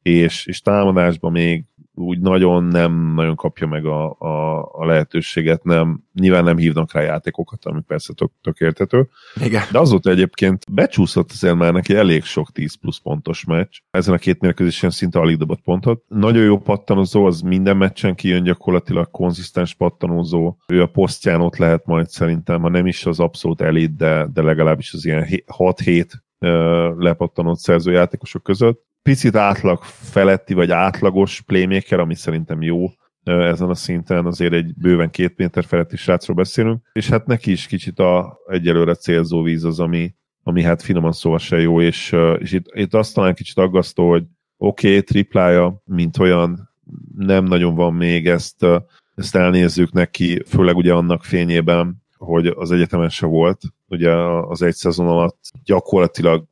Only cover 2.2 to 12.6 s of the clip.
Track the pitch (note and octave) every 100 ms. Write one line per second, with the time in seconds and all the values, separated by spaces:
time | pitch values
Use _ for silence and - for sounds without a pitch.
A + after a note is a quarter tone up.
2.2 | F#2 F#2 F2+ F2 F2 F2 E2+ E2 D#2+ D#2+
3.2 | D#2+ D#2 D#2+ - D#2+ D#2 D#2 D2+ D#2 -
4.2 | D#2+ D2+ D#2 D#2 - - D#2+ D#2+ D#2 E2+
5.2 | - - D#2+ E2 F2 E2+ E2 D#2+ _ F#2
6.2 | F#2 F2+ E2+ E2 E2 D#2 D#2+ D#2 D2+ D#2
7.2 | E2+ - E2+ A2+ - D#2 - D#2 - -
8.2 | - _ - D#2 E2 D#2+ G2 B2 C3 _
9.2 | - - B2+ G#2+ - A2+ D#3 G2 F#2+ F#2
10.2 | F#2 - F#2+ F#2+ - G2 C4+ - F2 -
11.2 | E2+ - F2+ E2+ E2+ F2 F2+ G2+ F#2+ D#2+
12.2 | - - D#2 -